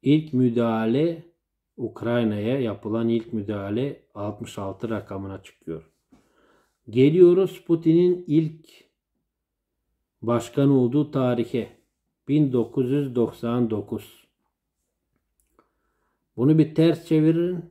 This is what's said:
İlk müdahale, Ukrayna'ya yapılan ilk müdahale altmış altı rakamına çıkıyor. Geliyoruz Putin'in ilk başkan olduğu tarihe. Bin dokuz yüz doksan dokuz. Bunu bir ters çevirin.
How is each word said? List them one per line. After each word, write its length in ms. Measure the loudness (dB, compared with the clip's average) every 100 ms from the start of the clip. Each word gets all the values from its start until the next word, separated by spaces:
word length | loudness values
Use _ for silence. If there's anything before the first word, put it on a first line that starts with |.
İlk 320 | 2 0 0
müdahale, 960 | 0 2 2 0 0 0 0 0 -4 -12 _ _ _ _ -12
Ukrayna'ya 800 | -10 -8 -4 0 0 -2 -2 -2
yapılan 500 | -4 -6 -6 -4 0
ilk 240 | -2 -4
müdahale 680 | -8 -6 -8 -6 -4 -6 -8 _
altmış 460 | -12 -10 -10 -14 -10
altı 300 | -10 -10 -8
rakamına 540 | -8 -8 -12 -10 -14
çıkıyor. 480 | -18 _ -14 -14 -14 _ _ _ _ _ _ _ _ _ -6
Geliyoruz 720 | 2 4 8 6 6 0 -4 -4
Putin'in 560 | 0 2 4 4 0 0
ilk 400 | 0 0 -8 _ _ _ _ _ _ _ _ _ _ _ _ _ _ _ _
başkan 480 | -2 -2 -2 0 4
olduğu 420 | 4 4 0 -2
tarihe. 680 | -2 0 0 -2 -4 -6 -12 _ _ _ _ -2
Bin 260 | 0 2
dokuz 380 | 0 -2 -2 0
yüz 240 | -2 -2 -2
doksan 540 | -2 -2 -4 -2 -2
dokuz. 580 | -2 -6 -10 -10 _ _ _ _ _ _ _ _ _ _ _ _ _ _ _ _ _ _ _ _ _ _ -2
Bunu 200 | 2 4
bir 180 | 2 2
ters 320 | 2 2 0
çevirin. 580 | 2 2 2 0 -4 -10